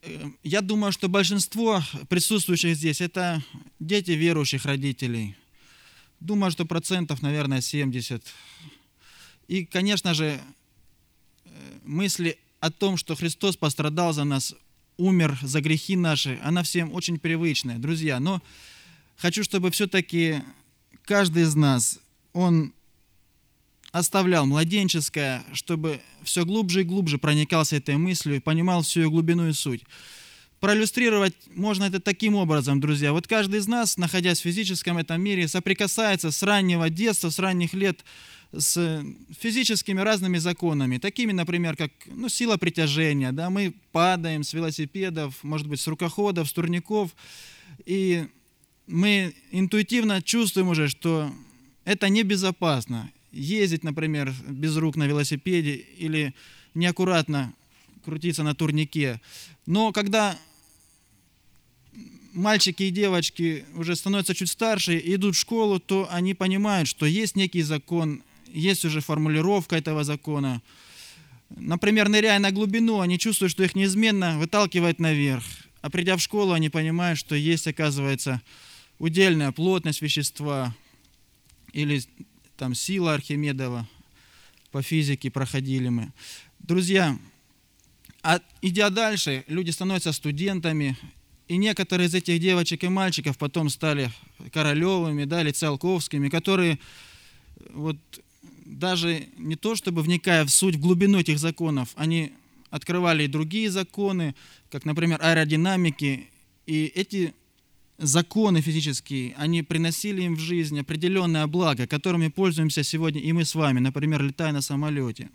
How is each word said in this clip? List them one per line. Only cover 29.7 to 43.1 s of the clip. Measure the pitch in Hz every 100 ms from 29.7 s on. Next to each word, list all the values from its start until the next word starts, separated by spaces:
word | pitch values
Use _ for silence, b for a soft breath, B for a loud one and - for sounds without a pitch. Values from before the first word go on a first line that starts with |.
| 120 - B B B B B B _
Проиллюстрировать | 196 214 214 - 240 208 190 - - -
можно | 202 196
это | 196 185
таким | 208 190 214 202
образом, | 175 151 131 139
друзья. | 147 147 147
Вот | 156 170
каждый | 220 196 208
из | 196
нас, | 240 226 -
находясь | 175 185 180 170
в |
физическом | 175 175 196 180 - 170
этом | 156 165
мире, | 196 190 165
соприкасается | 185 190 190 202 - 220 190 165
с | 147
раннего | 196 208 185 170 165
детства, | 165 226 208 170
с | 156
ранних | 190 180 170
лет | 190 196 175 - B B B B -
с | 143 175 170 156 143 - - 160
физическими | 233 226 254 214 - 190
разными | 202 214 185 175
законами, | 170 175 175 151 131 127
такими, | 196 - 233
например, | 190 170 175 170 151
как, | 156 _ -
ну, | - 240
сила | - 233 202
притяжения, | 175 165 156 147 160